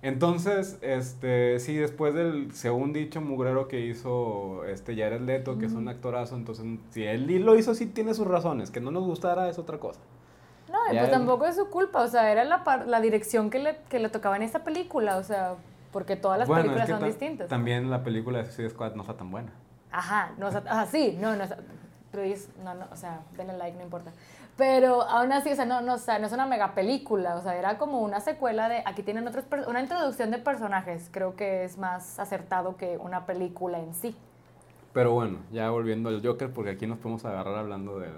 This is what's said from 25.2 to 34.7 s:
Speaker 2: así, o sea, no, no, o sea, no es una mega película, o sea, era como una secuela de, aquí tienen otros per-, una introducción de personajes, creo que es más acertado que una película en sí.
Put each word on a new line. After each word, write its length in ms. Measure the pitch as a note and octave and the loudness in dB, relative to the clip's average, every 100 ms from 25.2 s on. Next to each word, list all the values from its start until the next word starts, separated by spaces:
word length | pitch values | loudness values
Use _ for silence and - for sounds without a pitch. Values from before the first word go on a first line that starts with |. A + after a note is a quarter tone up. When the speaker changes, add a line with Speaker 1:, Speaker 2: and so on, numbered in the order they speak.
| B3+ | 6
Speaker 2:
así, 180 | C#4 C#4+ | 4 2
o 40 | C#4 | 0
sea, 100 | A#3+ | 2
no, 160 | B3+ | 0
no, 140 | A#3+ B3 | 0 -2
o 20 | |
sea, 200 | B3 G#3+ | 0 0
no 100 | G#3+ | 0
es 40 | |
una 140 | A#3+ C4+ | 0 0
mega 280 | A#3+ G3 - | 2 2 2
película, 600 | F#3+ C4+ - G#3 F3+ E3+ | 2 0 2 0 2 -2
o 60 | |
sea, 160 | F#3 F3+ | -2 -2
era 200 | F#3 G#3+ | 0 0
como 220 | D4 C4 | 0 0
una 200 | G#3+ G3+ | 0 0
secuela 480 | B3+ D4+ B3+ G#3+ A3+ | -2 0 0 2 0
de, 140 | A#3 - | 0 -2
aquí 180 | F#3+ | -4
tienen 240 | G3 G#3+ A#3+ | -4 -4 -4
otros 160 | A#3+ | -6
per-, 240 | C4 C#4+ C4+ | -4 -4 0
una 140 | A#3+ | -2
introducción 500 | C4 F4 D4 - A3+ | 0 0 0 0 -2
de 60 | A#3+ | 0
personajes, 720 | C4 C4 G#3+ G3 F3+ E3+ E3+ | -2 -2 0 -2 -2 -8 -8
creo 240 | G3 F#3+ F#3 | -4 -4 -2
que 300 | G3+ F#3+ F#3 | -2 -2 -2
es 120 | F3+ | -4
más 420 | F#3 F3+ F3+ - | -6 -6 -8 -10
acertado 580 | G3 F#3+ G3 F#3 F3+ F#3 | -6 -6 -2 -2 -2 -4
que 200 | F3+ F3 | -6 -6
una 280 | F3+ F3+ F3+ | -4 -6 -4
película 540 | F3+ F3+ F3 F3+ F3 | -4 -4 -4 -4 -4
en 140 | D#3+ | -6
sí. 220 | D#3+ A#3 A3 - - - - - | -8 -8 -10 -18 -20 -20 -20 -20